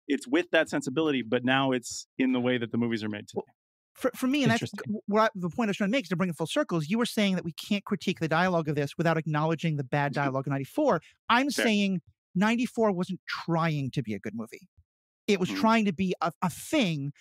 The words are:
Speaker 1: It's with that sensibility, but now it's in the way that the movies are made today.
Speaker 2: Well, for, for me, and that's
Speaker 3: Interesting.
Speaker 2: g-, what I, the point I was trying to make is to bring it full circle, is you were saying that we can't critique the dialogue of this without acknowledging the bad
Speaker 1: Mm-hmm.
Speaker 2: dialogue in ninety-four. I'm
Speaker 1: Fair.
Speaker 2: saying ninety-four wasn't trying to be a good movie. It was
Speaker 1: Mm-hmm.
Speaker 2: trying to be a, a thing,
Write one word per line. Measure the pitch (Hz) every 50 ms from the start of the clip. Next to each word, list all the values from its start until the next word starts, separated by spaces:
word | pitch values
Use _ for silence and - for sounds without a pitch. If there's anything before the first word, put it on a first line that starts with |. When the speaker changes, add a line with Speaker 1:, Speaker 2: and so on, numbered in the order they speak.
| _ -
Speaker 1:
It's | 143 127 -
with | 120 131 170 170 -
that | - 160 156 -
sensibility, | - 147 - - - 156 160 156 139 127
but | 120 113 120 123 123
now | 127 131 135 135 135
it's | 127 123 120 - - - - - _ -
in | 135 127
the | 127 123
way | 120 123 127 120
that | 117 110
the | - 117
movies | 117 117 117 110 107
are | 107
made | 104 104 107 -
today. | -
Speaker 2:
Well, | 214 - _ _ _ _ _ _ _ _ _ _
for, | - - 262 -
for | - 262
me, | 254 269 302
and | 262 226
that's | 226 233
Speaker 3:
Interesting. | 233 - - 202 - 226 208
Speaker 2:
g-, | 214 -
what | - 202 220
I, | 220 220 -
the | 190 175 175
point | - - 233 208
I |
was | 190
trying | - 214 190
to |
make | 233 277 -
is | -
to | 190
bring | 156 190 185
it | 165
full | - 165
circle, | - - 294 302 - 185 170
is | 151 143
you | 208 226
were | 247
saying | - - 226 208 196 185
that | 180 151
we | 170
can't | - - - - 208 202 -
critique | - 208 - - 202 170 -
the | 165 147
dialogue | 156 160 180 185 180 165 156 151
of | 151
this | 147 143 139 -
without | - 160 170 160 160
acknowledging | 156 165 151 147 156 160 165 151 - 165 151
the | 143 139
bad | 127 - 147 143 143
Speaker 1:
Mm-hmm. | 120 151
Speaker 2:
dialogue | 143 135 131 135 135
in | 147
ninety-four. | 139 139 135 - - 285 311 269 196 160 - - _ _ _ -
I'm | 226 240 269 294
Speaker 1:
Fair. | 226 - -
Speaker 2:
saying | 233 214 208 202 196 190 170 - _ _ _ _ _ -
ninety-four | 180 202 220 233 240 254 - - 240 220 214
wasn't | 190 170 185 - 185 - _
trying | - - - - - 165 165 165 165 151 147 135 123
to | - 151
be | 120 107 107
a | 98
good | - 113 101
movie. | 117 107 - - - - - _ _ _ _ _ _ _ _ _ _ _
It | - 202 175
was | 185 -
Speaker 1:
Mm-hmm. | 294 285
Speaker 2:
trying | 254 220 226 226 214
to | 202
be | 160 - 196 185 175 -
a, | 156 165 - _
a | - 175
thing, | - - - - 320 311 226 175 160 143 139 147 - _